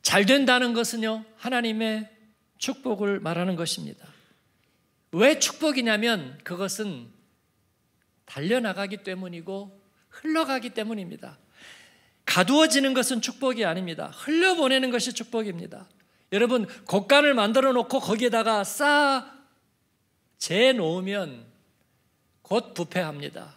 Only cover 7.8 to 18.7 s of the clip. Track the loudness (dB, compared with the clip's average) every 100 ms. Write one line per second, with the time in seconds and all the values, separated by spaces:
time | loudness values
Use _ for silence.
7.8 | _ _ _ _ _ -8 -2 0 0 -4
8.8 | -8 -8 -10 -10 -10 -12 -10 -10 -12 -20
9.8 | _ _ _ -14 -6 -4 -2 -4 -6 -8
10.8 | -6 -6 -10 -14 -18 -20 _ _ -20 -20
11.8 | -20 _ _ _ -2 2 4 6 6 4
12.8 | 2 0 0 -2 -6 -4 -4 0 -2 -2
13.8 | -6 -8 -12 -12 -2 2 2 2 2 2
14.8 | 0 -2 -4 -6 -6 -6 -6 -8 -12 -16
15.8 | -20 _ _ _ _ 2 2 2 -2 -8
16.8 | -2 -2 6 6 6 4 4 4 4 2
17.8 | 0 -2 0 0 2 2 2 0 0